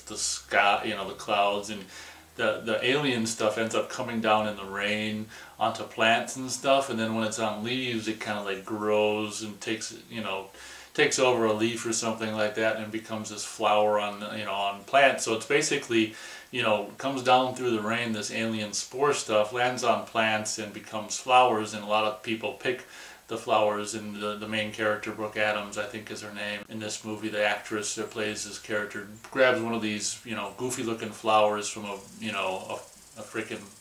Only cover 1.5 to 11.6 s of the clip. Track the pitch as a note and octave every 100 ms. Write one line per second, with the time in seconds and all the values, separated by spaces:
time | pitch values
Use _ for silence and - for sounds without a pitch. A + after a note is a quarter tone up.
1.5 | G2+ G2+ G#2 F#2 - - - - - A2+
2.5 | G#2+ A2 G#2+ B2 C#3 C#3+ A#2+ A2 - A2
3.5 | G#2+ A2 A2 G#2 - B2 A2+ A2 G#2+ G#2+
4.5 | G#2 G2 G2 G#2 G#2+ G#2+ G#2+ G#2+ - -
5.5 | - A2 A2 A2 - A2+ A#2+ A#2+ B2+ C3
6.5 | B2 C#3+ C3+ C3+ A2+ A2 A2 A2 G#2 A2
7.5 | G#2 A2 B2+ B2+ A2+ G#2+ G#2+ A2 G#2 G2+
8.5 | F#2+ F#2+ A2 G#2+ G#2 G#2+ G#2+ G#2+ G#2 G#2+
9.5 | G2 - A2+ - A2+ - A#2 G2+ F#2+ F#2+
10.5 | - - - - - C#3+ - B2+ A#2+ A2+
11.5 | G#2+